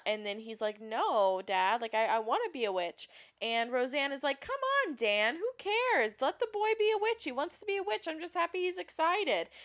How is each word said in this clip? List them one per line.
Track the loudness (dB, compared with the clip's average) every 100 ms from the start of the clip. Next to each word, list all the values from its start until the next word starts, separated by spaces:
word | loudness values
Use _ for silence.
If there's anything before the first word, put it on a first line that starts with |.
| 0
and | -2
then | -4 -6
he's | -8 -4
like, | -4 -4
"No, | -6 -2 2 4 4 4
Dad, | 0 2 4 2
like, | 0
I, | 0 2
I | 2
wanna | 2 0 0
be | -2
a | 0
witch." | 0 -2 -6 -14 -16 -20 -8
And | -2 -2 0
Roseanne | 0 0 0 -2
is | -2
like, | -2 -2
"Come | -4 -4 0 2 0
on, |
Dan, | 0 0 2 2 0
who | -4 -4
cares? | -2 0 2 2 2 0
Let | -2 -2
the | -4
boy | 0 0 2
be | 2
a | 2
witch. | 0 -2
He | -4
wants | -4 -4 -4
to | -4
be | -4
a |
witch. | -2 -4 -4
I'm | -8
just | -6
happy | -2 -2 0
he's | -2 -4
excited." | -8 0 2 2 2 0 -2 -10